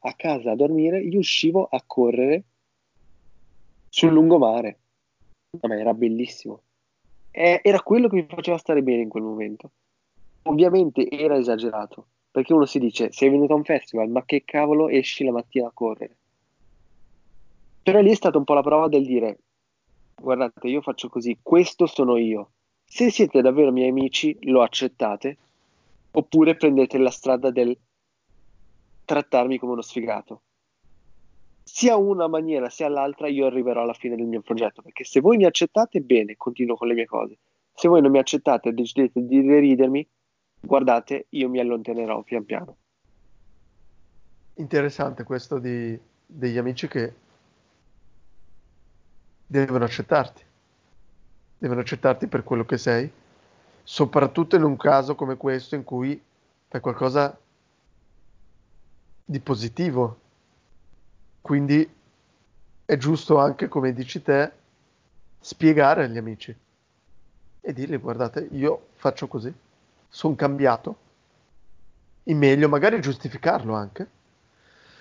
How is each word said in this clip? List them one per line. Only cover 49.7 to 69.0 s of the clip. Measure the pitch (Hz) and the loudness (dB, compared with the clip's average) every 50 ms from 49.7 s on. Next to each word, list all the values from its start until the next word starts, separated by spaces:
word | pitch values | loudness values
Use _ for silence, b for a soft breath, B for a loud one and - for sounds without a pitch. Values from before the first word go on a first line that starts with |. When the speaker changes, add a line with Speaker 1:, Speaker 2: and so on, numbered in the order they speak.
| 127 123 120 | 0 -2 -2
Speaker 2:
accettarti. | 113 - - 104 - 170 147 123 - - _ _ _ _ _ _ _ _ _ _ _ _ - - _ _ _ _ - _ - _ _ _ - | -2 -4 -6 -4 0 0 0 0 -2 -8 _ _ _ _ _ _ _ _ _ _ _ _ -20 -20 _ _ _ _ -20 _ -20 _ _ _ -10
Devono | - 127 123 123 | -6 -6 -4 -4
accettarti | 120 120 127 113 - 135 127 - - | -6 -6 -6 0 0 0 0 0 -2
per | 110 - 127 - | -6 -6 -6 -4
quello | - 131 117 113 | -4 -4 -4 -4
che | - - | -4 -4
sei, | 120 - - 120 117 131 123 - _ _ _ b b b b b b b b b b b | -4 -2 -2 -2 -2 -2 -6 -12 _ _ _ b b b b b b b b b b b
soprattutto | b - - 151 120 - 151 135 131 - 170 165 - 202 | b -2 -2 -2 0 2 2 0 2 0 -2 -2 2 2
in | 175 156 | 2 2
un | 151 139 | 2 -2
caso | 117 - 151 139 135 131 135 143 | 0 2 2 2 2 2 0 -6
come | - 147 131 131 | -6 -6 -8 -8
questo | - - 135 131 131 127 - 151 | -6 -4 -4 -4 -4 -6 -8 -10
in | 143 131 | -10 -10
cui | - 131 123 127 135 147 - _ _ _ _ _ _ _ _ _ _ | -8 -8 -6 -6 -6 -8 -8 _ _ _ _ _ _ _ _ _ _
fai | - 123 | -10 -8
qualcosa | - 123 117 - 131 131 131 143 143 143 - _ _ _ _ _ _ _ _ _ _ _ _ _ _ _ _ _ _ _ _ _ - - _ _ _ _ _ - - _ _ - _ _ - - _ | -6 -6 -6 -4 -4 -2 0 0 0 -2 -4 _ _ _ _ _ _ _ _ _ _ _ _ _ _ _ _ _ _ _ _ _ -20 -20 _ _ _ _ _ -20 -20 _ _ -20 _ _ -20 -20 _
di | - 147 127 | -10 -10 -8
positivo. | - - 131 104 113 113 - - 175 170 131 127 123 110 113 _ _ _ _ _ _ _ _ _ _ _ _ _ _ _ - _ _ _ _ _ - _ _ _ - | -6 -6 -6 -4 -6 -8 -6 -6 -6 -4 -2 -2 -2 -2 -4 _ _ _ _ _ _ _ _ _ _ _ _ _ _ _ -20 _ _ _ _ _ -20 _ _ _ -8
Quindi | - 147 143 143 139 147 151 156 - _ _ _ _ _ _ _ _ _ _ _ _ _ _ - _ _ - _ | -4 -2 -2 0 2 2 2 2 0 _ _ _ _ _ _ _ _ _ _ _ _ _ _ -20 _ _ -12 _
è | - 151 | -2 -2
giusto | 135 127 151 160 151 - - 156 143 | -2 0 -2 -2 -2 0 2 2 4
anche, | 139 143 135 - 170 | 4 2 0 -4 -8
come | - - 151 131 131 123 | -6 -4 -4 -4 -4 -4
dici | 123 127 127 - 147 - | -6 -8 -10 -12 -8 -2
te, | - 139 139 147 165 - _ _ _ _ _ _ _ _ _ _ _ _ _ - - - - | 0 2 2 0 -2 -6 _ _ _ _ _ _ _ _ _ _ _ _ _ -20 -20 -20 -20
spiegare | - - - - 165 156 156 147 139 139 160 170 143 | -20 -20 -6 0 2 2 4 4 4 4 4 2 -2
agli | 120 113 | -4 -6
amici | 117 110 113 110 - - - 113 _ _ _ _ _ _ _ _ _ _ _ - - - _ _ _ _ - _ - | -8 -10 -12 -14 -16 -16 -20 -20 _ _ _ _ _ _ _ _ _ _ _ -20 -20 -20 _ _ _ _ -20 _ -18
e | - - 139 | -12 -12 -10
dirgli: | 120 135 151 156 123 | -10 -8 -8 -8 -8
"Guardate, | 123 117 117 117 123 113 - 151 143 - - | -6 -6 -6 -4 -4 -6 -6 -8 -10 -10 -8
io | 139 135 151 - - - _ _ | -4 -2 -2 -2 -4 -8 _ _
faccio | _ | _